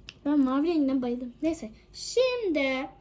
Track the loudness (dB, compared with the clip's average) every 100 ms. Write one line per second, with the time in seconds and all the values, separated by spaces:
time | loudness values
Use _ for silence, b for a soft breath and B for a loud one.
0 | -20 -8 0 2 4 2 2 2 2 0
1 | -2 -4 -8 -4 -4 -4 -8 B B -14
2 | -4 0 2 0 0 0 0 -2 -6 -12